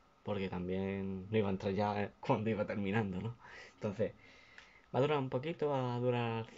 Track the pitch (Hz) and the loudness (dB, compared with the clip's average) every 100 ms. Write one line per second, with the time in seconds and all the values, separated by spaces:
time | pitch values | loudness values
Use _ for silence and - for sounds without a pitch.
0 | - _ - 98 95 90 90 92 98 98 | -20 _ -4 -2 -2 -2 -2 0 0 -2
1 | 95 95 95 110 98 95 101 98 104 104 | -2 -4 0 2 2 2 0 2 2 0
2 | 98 - - 107 110 104 104 107 95 110 | -2 -2 0 0 2 0 0 -2 0 0
3 | 101 92 110 120 - - - - 107 98 | 0 -2 -6 -8 -14 -18 -18 -6 -4 -2
4 | 101 - - - - - - - - 123 | -2 -4 -20 -20 -20 -20 -20 -20 -2 2
5 | 143 147 131 131 151 170 147 135 123 120 | 4 4 2 -2 -2 -2 0 2 0 2
6 | 123 120 117 113 113 | 2 2 2 -2 -4